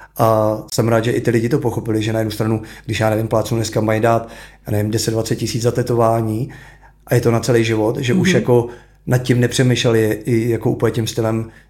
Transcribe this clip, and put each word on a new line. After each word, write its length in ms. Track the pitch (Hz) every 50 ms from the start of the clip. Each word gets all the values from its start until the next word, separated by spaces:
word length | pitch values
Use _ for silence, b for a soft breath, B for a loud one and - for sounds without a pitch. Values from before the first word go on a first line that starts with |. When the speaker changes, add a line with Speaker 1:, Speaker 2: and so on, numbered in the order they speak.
| B B B -
Speaker 1:
A 400 | 117 113 110 107 107 107 107 110 - - -
jsem 140 | - 110 113
rád, 160 | 117 113 110
že 80 | 120
i 80 | 117 117
ty 100 | 120 123
lidi 180 | 113 117 113 117
to 100 | 117 104
pochopili, 440 | 113 117 - 120 113 117 107 110
že 100 | 104 113
na 60 | 110 110
jednu 120 | 110 107
stranu, 300 | 107 - 110 110 110 107 B B B B B
když 140 | B 104 90
já 100 | 110 110
nevím, 180 | 107 107 110 110
plácnu 280 | 113 110 101 - 117
dneska 240 | 113 110 - - 113
mají 200 | 107 110 110 110
dát, 280 | 113 117 117 113 117 B B B B B B B B
já 40 | -
nevím, 180 | 104 104 104 107
deset, 180 | 113 110 - 117
dvacet 260 | 110 113 - - 117
tisíc 260 | - 117 104 110 113
za 80 | 113 120
tetování 800 | 117 123 120 123 120 117 113 113 113 113 113 110 107 113 127 - B B B B B B B B B B -
a 80 | - 131
je 60 | 120
to 100 | 123 117
na 100 | 117 113
celý 240 | 117 139 120 113 110
život, 320 | 113 113 107 107 113 135 147
že 160 | 135 123 120
už 140 | 185 175 185
Speaker 2:
Mhm. 80 | 175 117
Speaker 1:
jako 280 | 107 127 123 120 117 B B B B B B B -
nad 120 | - 123 127
tím 220 | 127 - 123 123
nepřemýšleli 800 | 123 117 - - 127 123 120 113 - 120 113 113 110 107 110 107 -
i 260 | 131 120 113 117 117
jako 200 | 113 107 110 120
úplně 220 | 123 - 120 110
tím 140 | - 117 110
stylem, 420 | - - 123 113 110 113 110 110 113 B B B